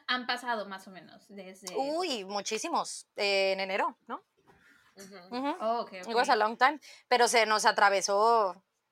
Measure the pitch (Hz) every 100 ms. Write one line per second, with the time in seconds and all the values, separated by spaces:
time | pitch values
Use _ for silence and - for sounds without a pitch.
0 | - 247 240 247 247 226 196 190 202 185
1 | 156 - _ 202 185 190 190 185 277 311
2 | 359 247 190 202 196 220 339 277 175 -
3 | - - 202 196 190 190 190 196 311 240
4 | - 277 _ _ _ _ _ _ _ -
5 | 196 196 175 247 277 320 220 233 208 185
6 | 190 233 269 233 214 226 254 302 - -
7 | - 240 233 233 214 214 214 208 202 196
8 | - 202 220 233 202 175 _ _ _